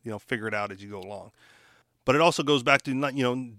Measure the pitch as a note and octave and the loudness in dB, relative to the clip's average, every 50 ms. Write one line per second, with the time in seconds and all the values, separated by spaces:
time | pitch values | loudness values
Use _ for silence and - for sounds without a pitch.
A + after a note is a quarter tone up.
0 | _ A#2 G#2+ G#2 - - C3 A2+ G#2+ A2 G#2+ G#2+ G#2 G2+ G2 F#2+ G2+ G2+ G#2 G2 | _ -10 -10 -10 -6 -6 -6 -4 -4 -4 -4 -4 -4 -6 -8 -12 -12 -12 -12 -12
1 | F#2 F#2+ G#2 G2 G2 - - _ _ _ _ _ _ _ _ _ _ _ _ _ | -12 -12 -12 -14 -14 -16 -20 _ _ _ _ _ _ _ _ _ _ _ _ _
2 | _ - C3 D3 E3 F3 D#3 - D#3 C#3 D3 C#3 A#2+ C#3+ C#3 C3+ - C#3 C3 C3 | _ 2 4 6 6 4 4 2 2 2 2 2 4 4 2 2 2 -2 -2 -2
3 | C#3+ C#3 C3 C#3 C3 B2 B2 C3 B2+ A#2+ A2 | -2 -2 0 0 0 0 0 -2 -4 -8 -12